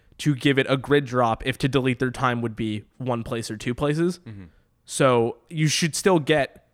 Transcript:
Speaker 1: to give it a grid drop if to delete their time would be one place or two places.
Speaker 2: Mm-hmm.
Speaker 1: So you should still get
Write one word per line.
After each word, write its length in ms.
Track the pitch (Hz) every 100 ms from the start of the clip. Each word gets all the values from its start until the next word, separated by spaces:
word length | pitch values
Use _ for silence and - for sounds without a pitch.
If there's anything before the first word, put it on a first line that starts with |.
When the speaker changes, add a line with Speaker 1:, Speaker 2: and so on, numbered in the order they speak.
| _ -
Speaker 1:
to 160 | 151 135
give 220 | 143 135
it 80 | -
a 80 | 135
grid 280 | 117 143
drop 400 | 131 123 120 113 131
if 120 | -
to 100 | 135
delete 300 | 135 131 123
their 120 | 127
time 300 | 123 131 120
would 120 | 117 110
be 280 | 110 107 - -
one 240 | 127 117
place 260 | 113 117 113
or 60 | 110
two 180 | 123
places. 440 | 120 147 151 175 175
Speaker 2:
Mm-hmm. 240 | 120 104 87 _ _ _
Speaker 1:
So 520 | - - 139 123 117 - _
you 180 | 165 156
should 260 | - 170
still 240 | - 196 180
get 460 | 135 151 135 - _